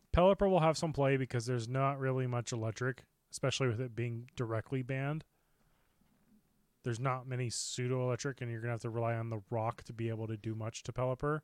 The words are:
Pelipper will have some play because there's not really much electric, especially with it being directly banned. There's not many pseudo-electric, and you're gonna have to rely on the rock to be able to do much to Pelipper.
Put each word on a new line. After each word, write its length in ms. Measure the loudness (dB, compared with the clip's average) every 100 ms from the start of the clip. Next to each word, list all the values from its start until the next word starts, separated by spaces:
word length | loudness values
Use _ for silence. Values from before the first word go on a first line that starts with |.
| _
Pelipper 340 | 6 8 8 6
will 100 | 6
have 160 | 6 4
some 140 | 0
play 240 | 2 4 4
because 300 | 2 -2 0
there's 220 | -2 0
not 300 | 2 2 2
really 260 | 0 0 0
much 260 | 0 -2
electric, 520 | -2 -4 -2 -4 -4 -12 _ _
especially 380 | -4 -2 2 0
with 120 | 0
it 140 | -4
being 340 | -4 -4 -4 -8
directly 480 | -6 -2 -2 -2 -4
banned. 420 | -2 -2 -2 -4 -8 _ _ _ _ _ _ _ _ _ _ _ _ _ _ _
There's 160 | -6 -2
not 260 | -2 -2 -4
many 220 | -4 -4
pseudo-electric, 920 | -4 -6 -4 -2 0 0 0 -4 -4
and 100 | -6
you're 100 | -4
gonna 120 | -4
have 80 | -4
to 80 | -4
rely 240 | -2 0
on 140 | 0 -2
the 100 | -6 -4
rock 320 | -2 -2 -4
to 80 | -12
be 160 | -6 -4
able 180 | -4 -4
to 80 | -6
do 180 | -6
much 280 | -6 -6 -8
to 80 | -8
Pelipper. 480 | -4 -2 -2 -2 -2